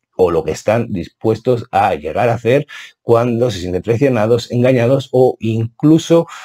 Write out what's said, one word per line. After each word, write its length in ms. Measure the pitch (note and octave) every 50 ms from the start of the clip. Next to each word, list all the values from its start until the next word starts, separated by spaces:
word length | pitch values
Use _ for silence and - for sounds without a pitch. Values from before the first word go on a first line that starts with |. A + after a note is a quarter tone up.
| _ _ _
o 140 | - F#2 F2
lo 120 | E2+ D#2+ D#2+
que 60 | D#2
están 420 | D2+ - - - G#2+ A#2 - A#2
dispuestos 720 | G#2+ F2 E2+ - _ _ - A2+ A2 G#2+ - B2+ B2+ A2+ A#2 -
a 240 | - F#2+ G#2 G2+ F2+
llegar 340 | D2 D2 D#2+ D#2 F#2+ A#2+ A#2+
a 60 | A2+
hacer 320 | A#2+ - A2 B2+ C#3+ D3+ - - - - - _ _
cuando 480 | _ - A#2 A2+ A#2+ B2 A#2 A2+ B2 B2
se 100 | G2 A2
sienten 220 | A2 - F2+ F2+
traicionados, 680 | - G#2+ A#2 A2 C#3+ C#3 B2 A2+ G#2 A2 A#2+ A2+ - -
engañados 580 | A#2 B2 A#2+ B2+ C3+ A#2+ A#2 A#2+ C3+ C3+ C3 -
o 240 | - B2+ B2+ B2 - -
incluso 840 | - A2+ A2 A2+ A2+ A2+ - - - D3+ D#3 D#3+ - - G3 E3+ E3 - - -